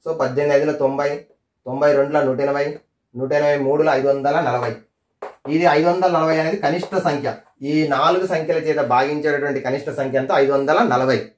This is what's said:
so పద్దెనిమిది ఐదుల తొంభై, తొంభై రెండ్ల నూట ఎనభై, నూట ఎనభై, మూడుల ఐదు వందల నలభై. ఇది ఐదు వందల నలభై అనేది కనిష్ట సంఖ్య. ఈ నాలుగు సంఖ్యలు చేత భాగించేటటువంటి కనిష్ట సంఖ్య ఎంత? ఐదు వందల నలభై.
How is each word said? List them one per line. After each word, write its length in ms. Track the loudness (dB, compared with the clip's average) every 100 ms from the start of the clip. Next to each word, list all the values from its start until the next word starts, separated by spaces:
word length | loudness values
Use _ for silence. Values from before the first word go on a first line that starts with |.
so 60 | -6 -4
పద్దెనిమిది 340 | -2 0 2 2
ఐదుల 160 | 2 0
తొంభై, 260 | 0 0 -2 -4 -10 _ _ _ -10
తొంభై 220 | 0 4 4
రెండ్ల 180 | 2 2 0
నూట 120 | 0 0
ఎనభై, 180 | 0 -4 -6 _ _ _ -8
నూట 120 | -2 0
ఎనభై, 180 | 2 2 0
మూడుల 220 | 2 2 2
ఐదు 80 | 2
వందల 240 | 2 0 0 0
నలభై. 240 | -2 -4 -8 _ _ _ _ -18 -14 -4 2
ఇది 100 | 4 4
ఐదు 100 | 2
వందల 180 | 2 0 2
నలభై 180 | 0 0
అనేది 160 | -2 -2 -2
కనిష్ట 260 | -2 -2 -2 -2
సంఖ్య. 220 | -2 -4 -8 _ _ -4
ఈ 20 | -2 0 2
నాలుగు 300 | 2 2 0
సంఖ్యలు 280 | -2 -2 -2 0
చేత 140 | -2 2
భాగించేటటువంటి 720 | 2 2 0 -2 -2 -2 -4 -4
కనిష్ట 220 | -6 -6 -6
సంఖ్య 220 | -2 -2
ఎంత? 100 | 0 2
ఐదు 80 | 2 2
వందల 240 | 2 2 2
నలభై. 260 | 2 0 -2 -4